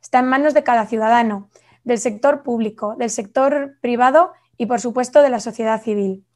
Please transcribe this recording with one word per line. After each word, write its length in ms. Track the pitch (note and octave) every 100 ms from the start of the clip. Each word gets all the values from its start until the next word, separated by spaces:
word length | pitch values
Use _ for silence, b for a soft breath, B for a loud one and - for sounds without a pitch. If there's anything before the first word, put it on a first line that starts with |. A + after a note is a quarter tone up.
Está 180 | - B3+
en 100 | B3+
manos 240 | C4 D4+
de 100 | D4
cada 240 | D4 A#3 G#3
ciudadano, 600 | A3+ A3 A#3 A#3 G3+ G3 b b b
del 160 | - A#3+
sector 440 | B3 G#3 C#4 C#4+
público, 520 | C#4+ A#3 A3 A3 G#3 A3
del 120 | A#3+
sector 680 | G#3+ G#3 - C4+ D4 C#4 _
privado 500 | - A#3+ B3 C#4+ F4+ b b _
y, 80 | A3+
por 140 | A#3+
supuesto, 420 | B3 A#3+ B3 D4
de 80 | C#4+
la 100 | A#3+
sociedad 420 | A3+ G#3+ A3 A3
civil. 440 | A3+ G#3 G3 F#3+ _